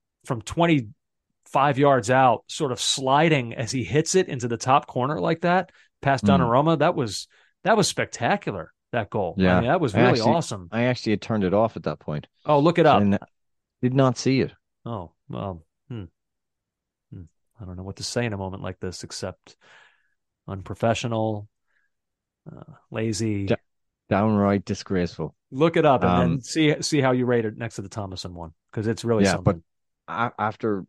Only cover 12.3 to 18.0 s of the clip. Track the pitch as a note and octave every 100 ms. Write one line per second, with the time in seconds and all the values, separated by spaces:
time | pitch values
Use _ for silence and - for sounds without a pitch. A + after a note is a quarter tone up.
12.3 | _ - D3 D#3 E3+ D#3 A2+ G2+ G2+ -
13.3 | _ _ _ _ _ B2 C3+ C3 A#2+ B2
14.3 | C3+ D2 - _ _ A#2 A2 E2+ _ -
15.3 | B2 G2+ F2 _ _ _ A#2 E2+ _ _
16.3 | _ _ _ _ _ _ _ _ G2 E2
17.3 | _ _ _ F#2 F2+ F#2+ -